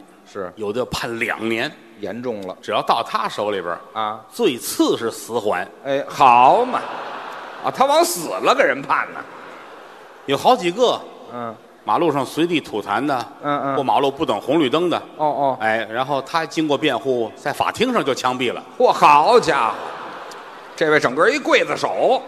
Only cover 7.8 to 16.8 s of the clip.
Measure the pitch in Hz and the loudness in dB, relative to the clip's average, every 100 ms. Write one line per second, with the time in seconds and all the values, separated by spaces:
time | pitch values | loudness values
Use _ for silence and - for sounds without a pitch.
7.8 | 269 311 339 175 139 92 147 262 165 127 | 4 4 2 0 -6 -2 2 4 2 0
8.8 | - 147 90 78 - - - - - - | 0 -2 -2 -8 -14 -16 -18 -18 -20 -20
9.8 | - - - - - 117 196 247 175 190 | -20 -20 -20 -12 -4 0 4 4 2 2
10.8 | 226 117 - - - 120 117 107 - - | 2 0 -6 -18 -16 -10 -10 -12 -18 -10
11.8 | - 117 170 139 120 - 175 160 - 107 | -2 0 2 0 -2 -2 0 0 -4 -6
12.8 | 101 104 147 131 113 - 147 143 139 135 | -2 -2 0 -2 -6 -8 -4 -2 -2 -2
13.8 | 127 110 139 135 147 104 - 160 131 151 | 2 2 2 0 -2 -2 0 2 2 2
14.8 | 175 131 - - 151 127 139 123 110 113 | 0 -2 -4 -4 -2 0 0 0 0 0
15.8 | 107 113 135 139 131 165 160 165 156 139 | -2 -4 -2 -2 -2 -4 -4 -2 0 0